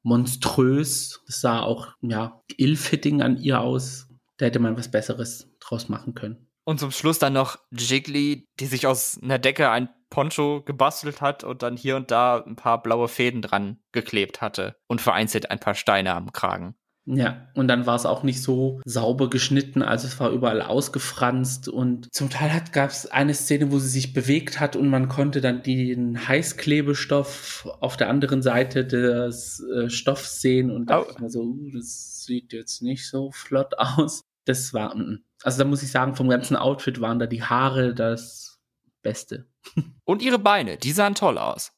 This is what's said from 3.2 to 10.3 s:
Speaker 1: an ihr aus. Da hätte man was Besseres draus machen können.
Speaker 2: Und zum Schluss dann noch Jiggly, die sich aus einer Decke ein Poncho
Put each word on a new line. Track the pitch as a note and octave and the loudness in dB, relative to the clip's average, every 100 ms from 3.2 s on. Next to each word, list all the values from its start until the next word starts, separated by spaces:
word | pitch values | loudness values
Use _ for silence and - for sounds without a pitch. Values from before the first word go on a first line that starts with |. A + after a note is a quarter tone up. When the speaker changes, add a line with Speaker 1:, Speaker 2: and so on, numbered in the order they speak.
Speaker 1:
an | B2 B2+ | 2 2
ihr | C#3 B2+ | 2 2
aus. | A#2+ B2+ B2+ - - _ _ - | 2 -2 -4 -10 -18 _ _ -2
Da | A#2+ | 0
hätte | A#2 | 2
man | A#2 A#2 | 2 0
was | A2+ | -2
Besseres | C3 - B2 A#2 - - _ | -2 -2 -6 -8 -10 -16 _
draus | - A2+ - | -10 -8 -6
machen | A2+ - | -8 -8
können. | A2+ G#2+ A#2 _ _ | -10 -12 -12 _ _
Speaker 2:
Und | - D3+ | -6 -4
zum | C#3+ | -4
Schluss | - D#3 D#3+ | -2 0 2
dann | C#3 | 2
noch | C3+ C3+ - _ | 2 0 -4 _
Jiggly, | A#2+ A#2+ C3+ C#3 C#3+ C#3+ C#3+ - - | -6 0 0 0 -2 0 -2 -8 -10
die | C3+ | -4
sich | B2+ C3+ | 0 2
aus | C3 - - | 2 -2 -6
einer | B2 C3 | -2 2
Decke | C3 C#3 C#3+ | 2 4 4
ein | A#2 B2 - _ | 4 0 -8 _
Poncho | - D3 | -2 -2